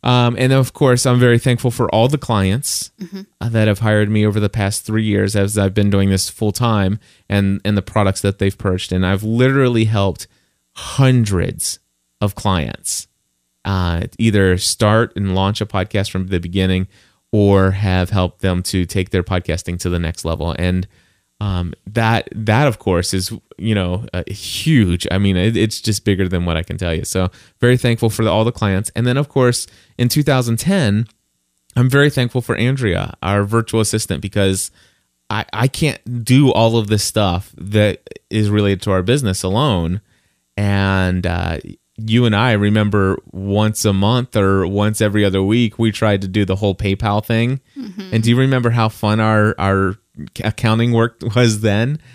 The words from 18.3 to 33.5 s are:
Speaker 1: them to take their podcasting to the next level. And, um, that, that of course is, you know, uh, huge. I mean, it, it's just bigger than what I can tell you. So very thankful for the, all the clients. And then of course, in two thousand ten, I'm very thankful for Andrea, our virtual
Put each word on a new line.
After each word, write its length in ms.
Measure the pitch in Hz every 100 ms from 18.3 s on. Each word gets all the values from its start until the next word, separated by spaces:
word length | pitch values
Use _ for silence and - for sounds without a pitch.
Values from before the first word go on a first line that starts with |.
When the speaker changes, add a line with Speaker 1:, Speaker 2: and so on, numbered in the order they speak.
| -
Speaker 1:
them 220 | 95 90
to 220 | 90 95 87
take 240 | 98 90
their 140 | 95
podcasting 560 | 85 92 - 82 - 87
to 100 | 90
the 100 | 85
next 240 | 85 85
level. 320 | - 82 80 -
And, 300 | 90 90 95 _ _ _ _ _
um, 340 | 104 90 87 - -
that, 440 | 110 113 113 -
that 340 | - 110 110 147
of 120 | 107
course 340 | - 87 87
is, 180 | 95 90 113 _ -
you 160 | 107 104
know, 300 | 90 90 113
uh, 120 | 90 -
huge. 800 | 104 - - 156 151 98 87 -
I 80 | 95
mean, 180 | 101 92
it, 180 | 98 113
it's 260 | 104 -
just 220 | - 101
bigger 240 | - 95 92
than 180 | 90 87
what 120 | 82
I 60 |
can 140 | 85 92
tell 180 | 90 82
you. 100 | -
So 240 | 92 90 - - _
very 180 | 123 127
thankful 320 | 123 113 113
for 140 | 107
the, 80 | 110
all 120 | 95
the 80 | 110
clients. 380 | - 107 95 107 -
And 100 | 123
then 120 | 131
of 120 | 143
course, 380 | - 123 120 - _ _ -
in 100 | 123
two 140 | 151
thousand 340 | 147 131 120 117
ten, 500 | 151 196 123 101 113 _ _ _ _ _ _ -
I'm 140 | 127
very 200 | 139 147
thankful 320 | 139 123 131
for 140 | - -
Andrea, 580 | 120 135 117 87 95 -
our 220 | - 101
virtual 380 | 101